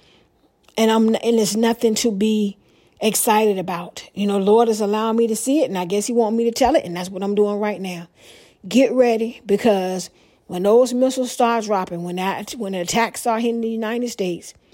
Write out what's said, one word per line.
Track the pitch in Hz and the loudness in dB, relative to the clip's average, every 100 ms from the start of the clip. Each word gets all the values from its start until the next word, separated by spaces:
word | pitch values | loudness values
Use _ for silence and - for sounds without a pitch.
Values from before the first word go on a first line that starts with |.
| _ _ _ _ _ _ _ - | _ _ _ _ _ _ _ 0
And | 220 | 2
I'm, | 220 220 | 4 2
and | 220 | 2
it's | 233 226 208 208 | 2 2 2 0
nothing | 226 233 226 220 | 0 2 0 0
to | 240 | -2
be | 196 214 214 202 - _ _ _ - | 0 0 2 -2 -4 _ _ _ -4
excited | 214 - - 214 214 190 | -2 0 2 2 2 0
about. | 180 175 175 - - | -4 -8 -10 -16 -14
You | - 202 | -4 -2
know, | 202 | 0
Lord | 196 220 233 | 4 4 4
is | 214 | 0
allowing | 202 214 226 226 | 0 0 0 0
me | 233 | 0
to | 220 | 0
see | 262 294 | 0 0
it, | 254 | 0
and | 190 | -2
I | |
guess | 180 202 208 | -2 -2 0
he | |
want | 233 220 226 | 0 2 2
me | 233 | 0
to | |
tell | 220 247 311 | 2 2 2
it, | 175 | 0
and | 175 | -8
that's | 180 | -8
what | 185 | -6
I'm | 196 208 | -2 0
doing | 208 208 | 0 0
right | 214 196 | -4 -4
now. | 190 175 175 _ - - - _ 185 | -8 -12 -16 _ -20 -20 -20 _ 0
Get | 220 269 | 4 4
ready, | 254 240 226 226 - 202 | 4 4 2 -2 -6 -2
because | 202 240 196 185 185 - _ _ _ - | 0 2 2 0 -6 -8 _ _ _ -10
when | 180 | -2
those | 202 233 254 | 4 4 4
missiles | 247 262 262 247 | 2 0 0 -4
start | - 233 233 214 | 0 0 0 0
dropping, | 202 185 170 | -2 -2 -8
when | 175 180 | -8 -4
that, | 190 175 208 | -4 -4 -8
when | 262 196 | -8 -6
the | 190 | -6
attacks | 180 226 226 - | -2 -2 -2 -2
start | 247 226 | -2 0
hitting | 233 233 | 0 -2
the | 226 | -4
United | 226 220 240 240 | -4 -4 -4 -6
States, | 226 185 170 - - _ | -4 -4 -6 -10 -20 _